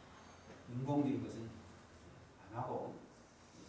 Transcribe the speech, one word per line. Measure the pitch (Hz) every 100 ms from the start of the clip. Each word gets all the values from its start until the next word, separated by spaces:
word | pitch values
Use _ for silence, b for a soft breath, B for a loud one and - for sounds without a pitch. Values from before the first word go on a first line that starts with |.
| - - - - - - -
인공적인 | 123 135 147 127 117
것은 | - 113 113 - - - - - - - - - -
안 | 117
하고 | 123 - - - - - - - - -